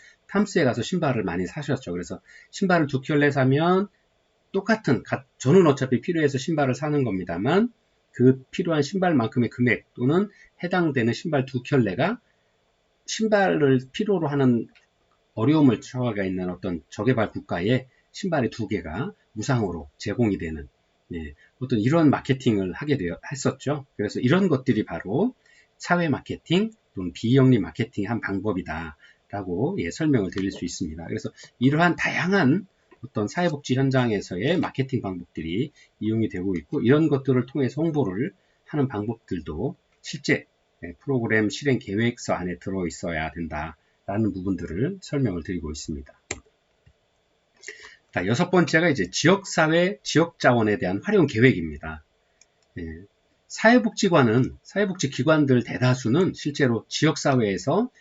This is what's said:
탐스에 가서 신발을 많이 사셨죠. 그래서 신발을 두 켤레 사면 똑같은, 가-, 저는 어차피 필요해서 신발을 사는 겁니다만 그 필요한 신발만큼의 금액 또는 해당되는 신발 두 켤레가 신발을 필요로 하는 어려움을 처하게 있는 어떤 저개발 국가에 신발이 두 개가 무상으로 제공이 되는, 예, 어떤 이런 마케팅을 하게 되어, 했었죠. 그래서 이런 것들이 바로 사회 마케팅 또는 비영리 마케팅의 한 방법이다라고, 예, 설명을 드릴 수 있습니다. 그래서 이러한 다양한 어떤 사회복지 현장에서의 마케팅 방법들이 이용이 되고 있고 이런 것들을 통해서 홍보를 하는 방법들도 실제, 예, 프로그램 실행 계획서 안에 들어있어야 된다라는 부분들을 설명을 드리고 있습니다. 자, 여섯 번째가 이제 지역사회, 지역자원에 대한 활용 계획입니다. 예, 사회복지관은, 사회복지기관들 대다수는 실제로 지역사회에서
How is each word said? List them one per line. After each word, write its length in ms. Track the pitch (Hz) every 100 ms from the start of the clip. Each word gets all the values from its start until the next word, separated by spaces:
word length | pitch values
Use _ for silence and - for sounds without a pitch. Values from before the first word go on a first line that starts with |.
| - _ -
탐스에 380 | 196 208 190
가서 180 | 135 113
신발을 400 | 113 180 160 113
많이 240 | 95 85 90
사셨죠. 460 | - 143 139 -
그래서 280 | 175 175 175 _ - -
신발을 360 | - 190 175 147
두 140 | 135
켤레 300 | 131 147 147
사면 580 | 143 131 135 170 185 202 _ _ _ _ _ _
똑같은, 500 | 190 196 220 - 113
가-, 220 | - - - -
저는 280 | 127 180 170
어차피 340 | 131 175 120
필요해서 380 | - 165 147 135
신발을 360 | 151 156 135
사는 300 | 123 151 147
겁니다만 680 | 123 95 87 85 110 180 233 _ _ _ _
그 300 | - 123 131 -
필요한 320 | - 180 156
신발만큼의 680 | 143 196 180 151 113 - 113
금액 360 | - 123 104 -
또는 340 | - 123 170 202 _ _ -
해당되는 500 | 175 185 165 127 113
신발 340 | 117 175 147 131
두 160 | 127
켤레가 560 | 120 143 107 90 165 247 _ _ _ _ _ _ _ _ -
신발을 760 | - 220 208 190 165 143 131 131
필요로 340 | - 208 190 160
하는 400 | 143 131 117 - _ _ _ _ _ _
어려움을 460 | - 117 156 143 104
처하게 460 | - 127 123 101 95
있는 240 | 92 90
어떤 320 | 90 95 85 -
저개발 400 | - 107 127 104
국가에 560 | 98 - 90 95 127 - _ _
신발이 380 | - 190 160 110
두 160 | - 104
개가 460 | 104 82 82 175 - _
무상으로 560 | 107 104 123 101 85 76 -
제공이 420 | - 101 113 95
되는, 300 | 85 78 69 _ _ _ -
예, 200 | 87 78 69 _ -
어떤 180 | 131 117
이런 320 | 110 170 156
마케팅을 640 | 101 - 131 - 107 92
하게 240 | 87 151 156
되어, 220 | 87 - -
했었죠. 560 | 135 131 - - 147 - -
그래서 240 | 104 104
이런 280 | 120 175 196
것들이 360 | 135 131 107
바로 500 | - 85 90 120 233 - _ _ _ _
사회 300 | - 175 165
마케팅 600 | 117 - 92 - 175 220 - _
또는 180 | - 90
비영리 460 | - 110 131 131 120
마케팅의 480 | 85 - 110 - 98
한 140 | 113
방법이다라고, 1600 | - 98 104 92 - 78 82 - - _ _ 101 92 87 143 196
예, 120 | 85
설명을 400 | - 156 131 92
드릴 200 | 98 98
수 140 | -
있습니다. 400 | 87 - 80 78 82
그래서 240 | 110 110 - - -
이러한 380 | 127 151 175 160
다양한 720 | - - 160 196 135 170 - _ _ _
어떤 240 | - - 104
사회복지 480 | - 175 143 - 127
현장에서의 840 | 135 131 123 101 - 90 120 175
마케팅 420 | 98 - 131 120
방법들이 720 | 95 90 87 - 80 92 135 _ _ -
이용이 280 | 107 110 110
되고 260 | 95 95 87
있고 260 | 78 147
이런 260 | 107 147 160
것들을 380 | 139 131 127 123
통해서 360 | 151 127 143
홍보를 520 | 165 151 107 90 156 - _ _ _
하는 220 | 151 131
방법들도 840 | 113 104 110 - 90 78 76 127 - _ _
실제, 440 | - 156 - 143 - _ _ _
예, 80 | - -
프로그램 480 | - 135 113 110 107
실행 300 | 98 143 120
계획서 560 | - 98 117 120 -
안에 240 | 90 90 87
들어있어야 720 | - 95 87 - 92 80 80
된다라는 1000 | 82 80 76 80 - _ _ - 101 107
부분들을 640 | 95 90 90 87 80 151 196
설명을 420 | - 147 127 87
드리고 260 | 78 90 78
있습니다. 420 | 73 - 73 69 - - - _ _ _ _ _ _ _ _ _ _ _ _ - - - - _
자, 140 | - 92
여섯 240 | 123 175
번째가 400 | 185 156 160 170
이제 180 | 135 90
지역사회, 920 | - 151 196 190 - 156 165 180 202
지역자원에 760 | - 147 165 - 139 120 107 101
대한 220 | 92 98
활용 220 | - 208 151
계획입니다. 760 | 110 127 92 82 76 80 78 _ _ _ _ _ _ _ -
예, 260 | 82 80 98 _ _ _ _
사회복지관은, 1120 | - 220 247 214 - 196 165 120 113 104 -
사회복지기관들 1000 | - 196 202 185 127 - 123 156 139 127
대다수는 720 | - - 127 127 110 143 180
실제로 500 | - 151 143 135 113 -
지역사회에서 1000 | - 156 - 151 131 104 95 - 175 247 _